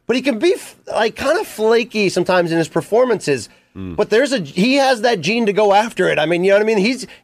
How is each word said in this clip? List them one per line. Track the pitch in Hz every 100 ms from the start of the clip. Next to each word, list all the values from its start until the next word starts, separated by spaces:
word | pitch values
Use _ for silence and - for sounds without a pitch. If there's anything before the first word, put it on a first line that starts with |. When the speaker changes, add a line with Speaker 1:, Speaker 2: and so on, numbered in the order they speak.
| -
Speaker 1:
But | 247
he |
can | 254 220
be, | 339
f-, | 403 - - -
like, | - 226 -
kinda | 269 339 392
flaky | - 220 233 240 220 190
sometimes | 180 175 180 175
in | 165
his | 160
performances. | 165 - 220 254 202 - 135 - _ _ -
Speaker 2:
Mm. | 95 85
Speaker 1:
But | 208
there's | 214 277
a, | 262
he | 143 175 233 277
has | 262 240
that | 240 214
gene | 151 233 220
to |
go | 190 208
after | 196 226 - 175
it. | 151
I | 156
mean, | 175
you | 185
know | 202
what |
I | 214
mean? | 220
He's, | 208 254 - -